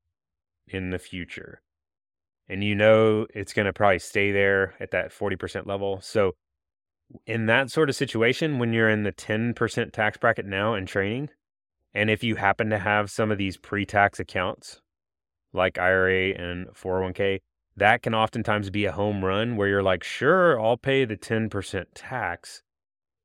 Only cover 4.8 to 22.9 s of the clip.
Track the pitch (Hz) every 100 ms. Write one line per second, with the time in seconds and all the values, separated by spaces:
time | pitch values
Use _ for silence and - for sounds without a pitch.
4.8 | - 92 - - 101 95 90 98 - 98
5.8 | 98 95 - 113 95 - _ _ _ _
6.8 | _ _ _ - - 113 110 120 131 160
7.8 | 147 - 139 110 113 123 160 135 117 113
8.8 | 110 107 101 - - 107 117 113 117 -
9.8 | 113 - 107 - 120 110 101 98 107 104
10.8 | 92 101 98 123 147 _ _ _ _ _
11.8 | _ 101 107 107 117 107 98 101 107 107
12.8 | 104 104 104 - 110 101 95 - - 101
13.8 | 98 104 101 - 92 95 92 - - -
14.8 | _ _ _ _ _ _ _ 95 92 90
15.8 | 90 95 92 92 95 - 87 90 90 -
16.8 | 92 92 92 92 98 95 _ _ _ 101
17.8 | 101 120 120 110 110 117 107 107 98 104
18.8 | 98 98 104 101 95 98 120 110 101 98
19.8 | 98 90 - - 135 185 175 123 110 120
20.8 | 135 135 123 107 - 110 110 101 - 98
21.8 | - - - 127 92 85 - - _ _
22.8 | _